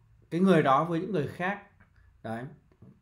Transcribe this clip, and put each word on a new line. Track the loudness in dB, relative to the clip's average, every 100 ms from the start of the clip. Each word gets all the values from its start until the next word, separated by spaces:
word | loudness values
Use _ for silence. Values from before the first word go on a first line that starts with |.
| _ _ -8
cái | 0
người | 4 4
đó | 4 2
với | 0 -4
những | -4
người | -4 -6
khác. | -6 -8 -8 -14 _ _ _ _ _
Đấy. | -12 -10 -12 -18 _ _ -20 _